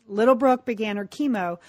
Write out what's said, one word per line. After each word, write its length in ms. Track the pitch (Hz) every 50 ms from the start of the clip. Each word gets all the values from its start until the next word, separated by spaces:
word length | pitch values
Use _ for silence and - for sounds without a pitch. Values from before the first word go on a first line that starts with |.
| _
Little 300 | - 196 208 226 254 262
Brooke 280 | 226 277 262 254 247 -
began 340 | 254 233 202 220 214 202 202
her 100 | 202 190
chemo, 500 | - - 302 277 240 202 180 175 170 175 _